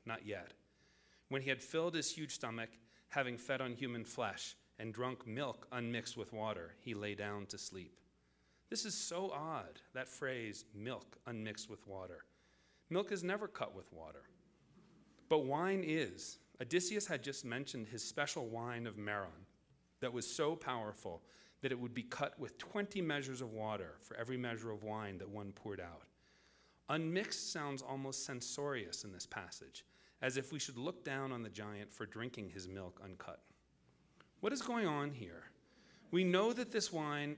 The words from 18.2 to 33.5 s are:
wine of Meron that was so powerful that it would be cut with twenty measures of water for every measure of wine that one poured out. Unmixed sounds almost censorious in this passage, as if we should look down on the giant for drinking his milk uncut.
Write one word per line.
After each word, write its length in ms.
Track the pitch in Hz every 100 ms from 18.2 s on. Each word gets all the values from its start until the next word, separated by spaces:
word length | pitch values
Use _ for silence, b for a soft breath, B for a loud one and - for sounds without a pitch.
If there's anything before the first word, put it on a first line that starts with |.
| 143 170 120
wine 400 | 113 120 117 117
of 100 | 104
Meron 480 | 104 104 92 80 95 - _ - _ _
that 140 | 127
was 120 | 120 117
so 300 | - 151 165
powerful 720 | - 123 107 101 98 82 B B B B
that 140 | 135
it 60 | 123
would 140 | 123
be 100 | 120
cut 360 | 117 - 143 -
with 180 | 127 -
twenty 440 | - 208 202 202
measures 400 | 165 143 135 127
of 100 | 123
water 460 | 110 107 104 85 -
for 160 | - -
every 220 | 117 127
measure 340 | 123 113 113
of 120 | 104
wine 340 | 107 107 104 92
that 100 | 95
one 240 | 104 101
poured 300 | 92 110 95
out. 260 | 85 82 - B B B B B B B -
Unmixed 640 | 156 160 180 214 - -
sounds 300 | 165 143 135
almost 420 | 131 135 135 135
censorious 800 | - 123 - - 143 131 92 -
in 80 | 104
this 140 | 92 -
passage, 580 | - 90 - - - - B B B
as 160 | 131 131
if 160 | 131
we 60 | 151
should 200 | - 123
look 260 | 147 175
down 280 | 147 135 135
on 120 | 123
the 60 | 110
giant 440 | 95 104 104 104
for 120 | - 107
drinking 440 | 110 120 120 95
his 180 | 95 92
milk 320 | 95 90 -
uncut. 400 | 98 90 - 78 -